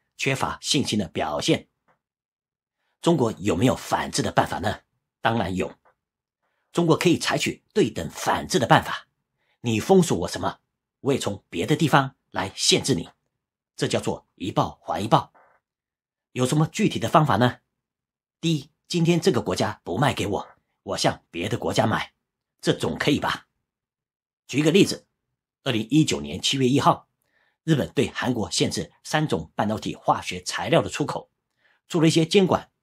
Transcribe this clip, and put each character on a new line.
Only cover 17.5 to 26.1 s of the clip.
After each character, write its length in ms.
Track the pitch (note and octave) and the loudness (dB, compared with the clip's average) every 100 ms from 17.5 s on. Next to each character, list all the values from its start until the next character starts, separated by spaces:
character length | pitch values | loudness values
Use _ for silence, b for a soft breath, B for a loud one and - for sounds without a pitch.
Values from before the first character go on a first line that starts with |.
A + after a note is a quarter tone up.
| - _ _ _ _ _ _ _ _ | 0 _ _ _ _ _ _ _ _
第 140 | E3 D#3 | -4 -2
一， 140 | - _ - | -6 _ -6
今 180 | F3 E3 | 0 2
天 160 | E3+ | 4
这 100 | F#3+ | 2
个 100 | A#2+ | 0
国 140 | G#2 F#2 | 0 -2
家 260 | G2+ G#2 | -2 -4
不 140 | - F2 | -6 0
卖 160 | C#3 | 0
给 120 | G2+ G2 | 0 -2
我， 200 | G#2 - - _ _ | -4 -6 -16 _ _
我 140 | - F2+ | -10 -2
向 260 | D3 - _ | -2 -2 _
别 180 | - G#2+ | -8 -6
的 100 | A#2 | -4
国 140 | D#2+ | -2
家 140 | G2 A2 | 0 0
买， 280 | A2 - _ _ _ _ _ | -2 -6 _ _ _ _ _
这 140 | - | -4
总 240 | D3+ G2 D#2 | -2 -4 -2
可 140 | - | 0
以 80 | B2+ | 0
吧？ 280 | E2 - - _ _ _ _ _ _ _ _ _ - | -2 -6 -10 _ _ _ _ _ _ _ _ _ -8
举 120 | B2 | -2
一 40 | |
个 80 | D#3 | 4
例 140 | F3 E3+ | 4 4
子， 200 | - - _ _ _ _ _ | 0 -12 _ _ _ _ _
二 80 | - | -4
零 160 | A2+ - | -2 2
一 140 | D3+ | 4
九 160 | D#3 | 4